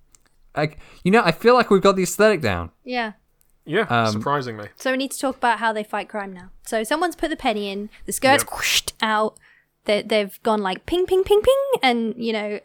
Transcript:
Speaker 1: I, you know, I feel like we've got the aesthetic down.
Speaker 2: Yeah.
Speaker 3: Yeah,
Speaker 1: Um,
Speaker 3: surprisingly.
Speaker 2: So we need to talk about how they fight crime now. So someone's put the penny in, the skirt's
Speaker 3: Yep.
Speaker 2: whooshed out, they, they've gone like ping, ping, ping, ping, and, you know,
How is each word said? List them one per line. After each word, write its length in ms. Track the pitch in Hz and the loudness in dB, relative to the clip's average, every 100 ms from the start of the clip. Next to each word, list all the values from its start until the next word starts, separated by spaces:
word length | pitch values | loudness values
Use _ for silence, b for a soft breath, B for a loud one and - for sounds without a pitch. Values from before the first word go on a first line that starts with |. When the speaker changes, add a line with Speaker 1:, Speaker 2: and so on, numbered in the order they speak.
| _ _ _ _ _ - | _ _ _ _ _ -4
Speaker 1:
I, 200 | 151 - B B | -4 -6 B B
you 80 | 180 | 2
know, 100 | 220 | 4
I 80 | 190 | 4
feel 200 | - 226 | 2 4
like 160 | 254 226 | 4 6
we've 120 | 196 | 4
got 140 | 196 190 | 4 2
the 60 | |
aesthetic 360 | 180 - 214 190 | 0 2 4 4
down. 300 | 120 87 85 _ - | 0 -2 -6 _ -8
Speaker 2:
Yeah. 280 | 247 226 - _ _ _ _ - | -6 -6 -8 _ _ _ _ -6
Speaker 3:
Yeah, 220 | 170 196 | -4 0
Speaker 1:
Um, 240 | 117 113 | 0 0
Speaker 3:
surprisingly. 560 | 107 117 143 123 110 104 - | 0 -2 -2 -4 -10 -14 -8
Speaker 2:
So 140 | 269 | -4
we 60 | 262 | -2
need 140 | 269 | -4
to 80 | - | -4
talk 160 | 269 254 | -6 -2
about 240 | 240 220 | 0 0
how 140 | 226 | 0
they 100 | 214 | -4
fight 240 | 214 208 185 | -4 -6 -8
crime 240 | 214 196 | -10 -10
now. 200 | 185 185 - - | -14 -18 -20 -6
So 180 | 226 | -4
someone's 320 | 220 302 349 320 | -2 -2 -2 -4
put 140 | 311 | -6
the 60 | 311 | -4
penny 340 | 262 214 202 | -4 -4 -4
in, 200 | 196 208 b - | -8 -10 b -10
the 80 | |
skirt's 300 | - 262 277 | -2 2 2
Speaker 3:
Yep. 100 | - | 0
Speaker 2:
whooshed 400 | - - - - - | -6 -2 -2 -2 -4
out, 360 | 226 214 214 - b b b _ | -2 0 0 -4 b b b _
they, 180 | - 208 | -2 -2
they've 400 | 208 214 202 - | 0 0 -2 -4
gone 180 | - 214 | -2 0
like 240 | 196 190 - | 0 -4 -4
ping, 200 | 349 370 | -2 2
ping, 180 | 370 381 | 2 4
ping, 160 | 415 | 4
ping, 300 | 427 539 554 494 | 4 2 2 0
and, 300 | 262 240 226 - | 2 0 -2 -4
you 140 | 226 | -4
know, 280 | 220 208 208 | -4 -4 -8